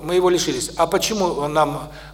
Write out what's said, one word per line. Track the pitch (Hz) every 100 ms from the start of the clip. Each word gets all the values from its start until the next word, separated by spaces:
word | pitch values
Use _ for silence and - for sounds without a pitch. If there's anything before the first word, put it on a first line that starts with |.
мы | 151 180
его | 180
лишились. | 180 - 127 - -
А | 165
почему | 185 - 214 180 147 147
нам | 156 147 147 - - -